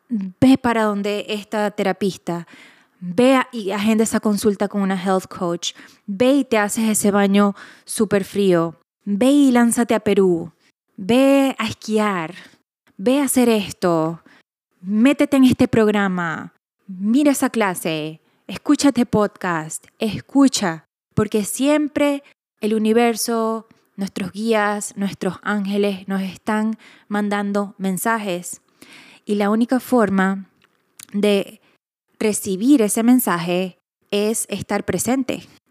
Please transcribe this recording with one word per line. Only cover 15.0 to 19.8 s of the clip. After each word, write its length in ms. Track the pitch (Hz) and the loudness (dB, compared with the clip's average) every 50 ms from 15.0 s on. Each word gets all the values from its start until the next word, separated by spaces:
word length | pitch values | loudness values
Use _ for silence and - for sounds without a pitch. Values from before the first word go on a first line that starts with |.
| 233 277 294 - 294 285 - | 4 4 4 2 0 2 4
en 80 | 269 262 | 4 4
este 240 | 254 233 - 254 | 4 4 2 0
programa, 840 | 240 - 233 220 208 208 208 202 190 185 180 175 165 156 107 - 170 _ _ _ _ _ _ _ | 2 2 2 2 2 2 0 0 0 -2 -4 -4 -6 -6 -8 -10 -14 _ _ _ _ _ _ _
mira 460 | - 190 180 196 208 233 285 302 294 269 | -16 -12 -6 -2 0 2 2 4 2 2
esa 160 | - 277 247 | 2 -2 -2
clase, 720 | - 226 220 190 175 - - 180 160 156 151 156 160 - _ _ _ _ _ | -2 -2 -2 -2 -2 -4 -4 -4 -4 -4 -6 -8 -10 -14 _ _ _ _ _
escucha 420 | - 196 - - - 294 - - 285 | -14 -14 -8 0 0 0 2 2 2
este 160 | 262 240 240 | 2 2 0
podcast, 840 | - - 214 208 190 _ - - 185 170 160 156 160 - - | 0 2 0 0 0 _ -6 -6 -4 -4 -4 -6 -8 -12 -14